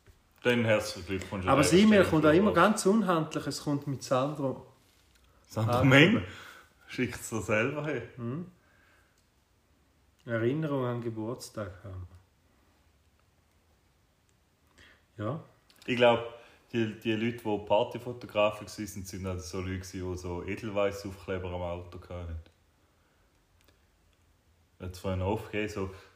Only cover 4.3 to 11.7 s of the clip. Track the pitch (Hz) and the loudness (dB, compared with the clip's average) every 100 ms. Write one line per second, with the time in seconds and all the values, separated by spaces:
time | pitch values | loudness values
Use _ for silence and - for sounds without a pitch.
4.3 | 151 135 120 - _ _ _ _ _ _ | -2 -4 -6 -12 _ _ _ _ _ _
5.3 | _ _ - 110 120 135 135 170 233 95 | _ _ -2 0 4 6 8 8 6 -2
6.3 | - - - - _ - - 120 - - | -10 -18 -20 -20 _ -10 -4 -4 -6 -8
7.3 | 113 110 107 123 147 147 127 113 - 117 | -6 0 0 0 -2 -4 -6 -8 -10 -8
8.3 | 143 180 - _ _ _ _ _ _ _ | -8 -10 -16 _ _ _ _ _ _ _
9.3 | _ _ _ _ _ _ _ _ _ - | _ _ _ _ _ _ _ _ _ -6
10.3 | 113 117 156 156 139 123 120 117 110 110 | -2 0 0 -2 -2 -2 -4 -6 -6 -6
11.3 | 127 - - 101 | -8 -10 -12 -12